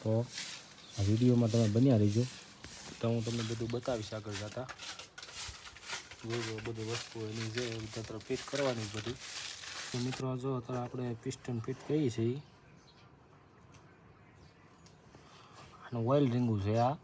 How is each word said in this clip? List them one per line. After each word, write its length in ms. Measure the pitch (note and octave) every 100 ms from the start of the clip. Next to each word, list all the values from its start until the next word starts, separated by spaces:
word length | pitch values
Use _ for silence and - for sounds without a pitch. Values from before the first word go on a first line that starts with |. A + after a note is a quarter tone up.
તો 60 | A2+ A2 B2 - - - - - - -
આ 40 |
વીડિયોમાં 480 | G2+ A2 B2 A#2+ A#2
તમે 160 | A2+ A2+
બન્યા 300 | G#2+ C3+ A2+
રહેજો, 260 | G#2 G#2+ B2+ - - - - - - -
તો 60 | A#2
હું 160 | A#2
તમને 200 | A2+ A#2
બધું 240 | A2+ A2+ A2+
બતાવીશ 460 | A#2+ B2+ A#2+ G#2
આગળ 180 | G#2+ G#2
જતા. 360 | G2+ G#2 A#2 B2+ - - - - - - - - - - - - - - -
જો, 120 | A2+ A#2 A2+
જો, 80 | A2 A2
બધી 220 | A2+ A2
વસ્તુ 260 | A#2 - A#2
એની 320 | A2 A2 A2+
છે, 120 | A2+ B2
એ 60 | A2+
અત્યારે 440 | A2 A#2 A2+ A2
ફિટ 240 | - C3 -
કરવાની 420 | C#3 C#3 A#2 G#2+
બધી. 240 | G#2+ A2 C3 - - - - - - -
તો 60 | B2
મિત્રો, 400 | B2 C3 C3 B2+
જો 120 | C3 B2+
અત્યારે 260 | A#2+ B2+
આપણે 320 | B2 B2+ B2 A#2
પિસ્ટન 360 | C3+ B2 - A#2+
ફિટ 200 | A2 C3 -
કરી 220 | D3+ C#3+
છે 140 | A2+
ઈ. 180 | A2+ C3+ - - - - - - - - - - - - - - - - - - - - - - - - - - - - - - - - - - -
અને 120 | A#2+ A2+
ઓઇલ 180 | C#3+ C#3
રીંગું 320 | B2 A#2+ G#2+
છે 100 | G2 A2
આ 160 | A#2+ D3+